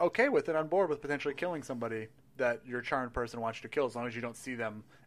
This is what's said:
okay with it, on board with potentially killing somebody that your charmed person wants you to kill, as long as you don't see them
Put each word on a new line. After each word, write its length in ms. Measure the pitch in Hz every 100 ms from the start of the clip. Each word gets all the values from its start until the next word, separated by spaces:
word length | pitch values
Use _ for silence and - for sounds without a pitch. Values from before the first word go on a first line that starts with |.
okay 280 | 175 - 277
with 200 | 185 151
it, 60 | 156
on 120 | 156
board 220 | 180 180
with 120 | 143
potentially 320 | 143 143 147 139
killing 260 | 180 165
somebody 440 | - 123 113 110 110 - - -
that 240 | 123 117 127
your 140 | 123
charmed 320 | - 139 123
person 280 | 123 117 120
wants 180 | 113 110
you 40 |
to 60 | 113
kill, 160 | - 131
as 100 | 120
long 120 | 120
as 80 | 113
you 60 |
don't 160 | 120 113
see 160 | 135 120
them 280 | 113 107 - -